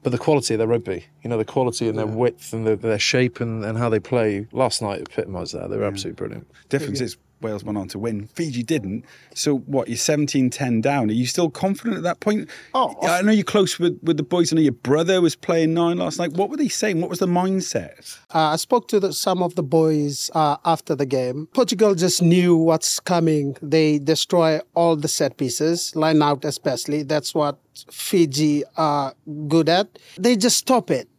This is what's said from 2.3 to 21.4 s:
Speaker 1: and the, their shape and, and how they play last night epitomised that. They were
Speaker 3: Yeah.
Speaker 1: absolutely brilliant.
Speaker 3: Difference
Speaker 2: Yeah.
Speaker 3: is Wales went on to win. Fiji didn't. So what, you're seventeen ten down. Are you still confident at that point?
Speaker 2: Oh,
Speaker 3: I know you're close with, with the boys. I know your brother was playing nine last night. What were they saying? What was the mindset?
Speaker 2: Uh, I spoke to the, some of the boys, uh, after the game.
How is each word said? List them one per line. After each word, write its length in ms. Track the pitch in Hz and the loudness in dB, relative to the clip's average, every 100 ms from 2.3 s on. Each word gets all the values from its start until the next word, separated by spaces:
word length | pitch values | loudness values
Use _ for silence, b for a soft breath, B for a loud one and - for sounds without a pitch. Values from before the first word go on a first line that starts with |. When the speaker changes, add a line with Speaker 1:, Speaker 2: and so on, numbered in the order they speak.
| 120 - | -2 -10
Speaker 1:
and 140 | 113 110 | -4 -2
the, 100 | 104 | 0
their 220 | 113 107 | -2 -2
shape 420 | - 131 127 - | 0 2 0 -2
and, 240 | 117 113 | -6 -4
and 140 | 107 113 | -4 -2
how 120 | 120 | 0
they 100 | 110 | 0
play 480 | - 123 110 101 110 | 0 0 0 -2 -6
last 300 | - 127 - | -2 -2 0
night 200 | 107 98 | -4 -6
epitomised 520 | - - 90 92 90 | -6 -6 -6 -8 -8
that. 160 | 82 87 | -10 -6
They 60 | 107 | -4
were 60 | |
Speaker 3:
Yeah. 60 | 104 | -4
Speaker 1:
absolutely 260 | 98 - - | -4 -10 -10
brilliant. 300 | 104 - - b _ | -10 -12 -16 b _
Speaker 3:
Difference 320 | 139 147 131 | -4 -2 -6
Speaker 2:
Yeah. 40 | 117 | -6
Speaker 3:
is 120 | - _ _ | -10 _ _
Wales 240 | 110 104 110 | -8 -8 -6
went 120 | 104 | -8
on 120 | 95 | -8
to 100 | 98 | -6
win. 280 | 117 107 104 | -6 -6 -10
Fiji 360 | - 165 120 | -8 -6 -4
didn't. 400 | 120 160 98 104 - B B | -2 -2 -2 -8 -10 B B
So 240 | - 151 135 | -4 -2 -2
what, 320 | - 139 110 | -2 -4 -2
you're 80 | 117 | -2
seventeen 520 | - 151 143 139 127 | 0 0 0 2 0
ten 300 | - 135 113 | 0 -2 0
down. 300 | 123 143 107 | 2 0 0
Are 40 | |
you 120 | 113 123 | 0 -2
still 240 | - 170 | 0 -2
confident 480 | - 190 196 233 185 | 0 -4 -2 -4 -4
at 60 | |
that 180 | 175 175 | -4 -2
point? 280 | 214 214 - B B | -2 -2 -4 B B
Speaker 2:
Oh, 220 | 262 254 - | -2 -2 -2
Speaker 3:
I 180 | 165 180 | 0 2
know 120 | 202 | 4
you're 100 | 214 | 2
close 340 | - 208 190 - | 4 2 2 2
with, 220 | 175 - | -2 0
with 140 | 160 156 | -2 0
the 80 | |
boys. 300 | 151 175 156 | 0 0 2
I 20 | 160 | 4
know 60 | |
your 100 | 151 | 2
brother 480 | 123 123 147 170 185 | 2 -6 -2 0 2
was 160 | 170 - | 2 0
playing 380 | - 170 160 | -2 0 2
nine 240 | 165 170 175 | 2 0 0
last 220 | 165 160 | -4 -4
night. 120 | 175 | -4
What 180 | 170 202 | -2 -4
were 60 | 294 | -2
they 140 | 269 | -2
saying? 320 | - 214 170 | -2 -2 0
What 80 | 175 | -2
was 100 | 175 | -2
the 80 | 185 | 0
mindset? 880 | 175 185 190 180 - 85 - - - _ | 2 2 -2 -2 -6 -8 -16 -20 -20 _
Speaker 2:
Uh, 180 | 160 156 | 0 2
I 40 | 160 | 0
spoke 320 | - 247 - | 0 0 2
to 120 | 208 | 0
the, 100 | 190 | 0
some 320 | 180 - 185 | -2 -2 0
of 120 | 180 180 | 0 -2
the 80 | |
boys, 680 | 139 160 160 156 147 139 - | 0 2 4 2 -2 -4 -4
uh, 220 | 160 151 143 | 0 0 0
after 320 | - 160 - 143 | 0 -2 -2 -4
the 100 | 139 | 0
game. 440 | 131 127 135 | -2 -2 -6